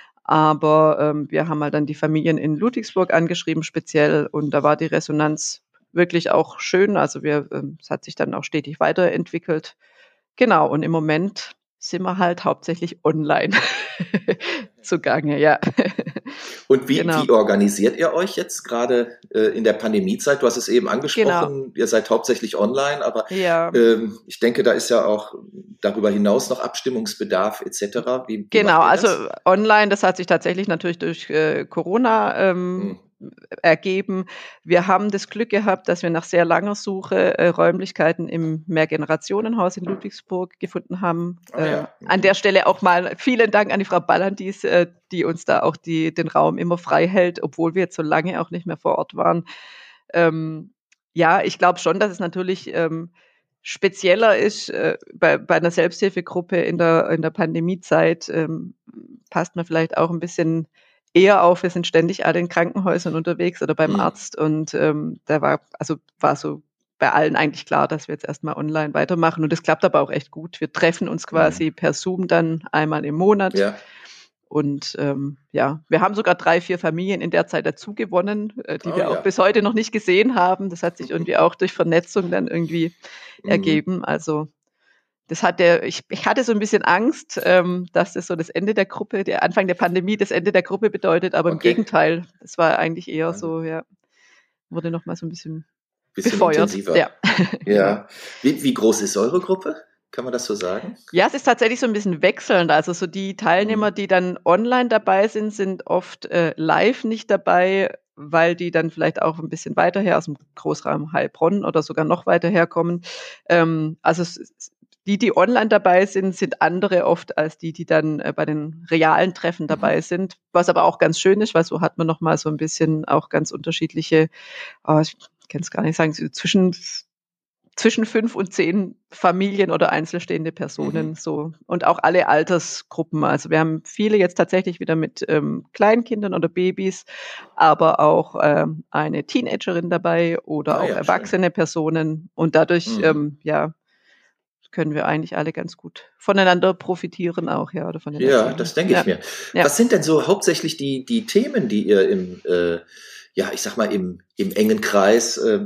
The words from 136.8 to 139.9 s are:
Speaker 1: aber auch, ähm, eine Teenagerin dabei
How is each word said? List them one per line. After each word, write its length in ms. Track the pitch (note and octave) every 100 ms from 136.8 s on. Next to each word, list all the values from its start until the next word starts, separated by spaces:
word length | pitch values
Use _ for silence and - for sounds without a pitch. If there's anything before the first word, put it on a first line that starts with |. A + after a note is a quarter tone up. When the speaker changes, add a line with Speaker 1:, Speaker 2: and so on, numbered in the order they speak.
| F#3+ F3+ - - - - - -
Speaker 1:
aber 420 | D#3 - D#3+ -
auch, 380 | D3+ E3+ - -
ähm, 440 | D3+ D3 D#3+ D#3 -
eine 340 | D3+ D#3 D3 D3
Teenagerin 640 | C4 A#3+ G#3 - E3+
dabei 500 | E3+